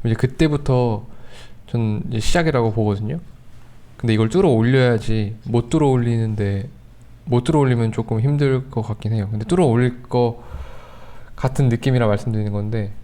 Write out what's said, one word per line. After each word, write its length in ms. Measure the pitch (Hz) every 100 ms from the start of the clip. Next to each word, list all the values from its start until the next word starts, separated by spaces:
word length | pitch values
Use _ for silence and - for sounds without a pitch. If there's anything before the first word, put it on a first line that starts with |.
이제 100 | 120
그때부터 920 | 110 131 - 156 147 147 127 123 104 - - - - - - -
전 360 | 120 113 107 -
이제 120 | 113
시작이라고 520 | - 175 160 135 113
보거든요. 480 | 107 104 101 104 165 - - - - - - - -
근데 180 | 117
이걸 140 | 107 110
뚫어 200 | 170 190
올려야지, 880 | 113 113 131 123 113 - 110 104 113
못 240 | - 120 120
뚫어 180 | 160 147
올리는데, 840 | 127 117 117 113 107 101 98 131 - - - - -
못 200 | - 120
뚫어 140 | 123 156
올리면 320 | 135 120 113
조금 280 | 110 113 110
힘들 500 | 131 147 139 131 131
것 120 | 120
같긴 300 | 110 107 110
해요. 160 | 113 101
근데 140 | 107
뚫어 200 | 107 175
올릴 380 | 151 117 123 123
것 360 | - 123 120 117 - - - - - - - - - -
같은 320 | 131 131 131
느낌이라 380 | 117 135 127 110
말씀드리는 460 | 101 - 110 104
건데 400 | 104 104 110 104 104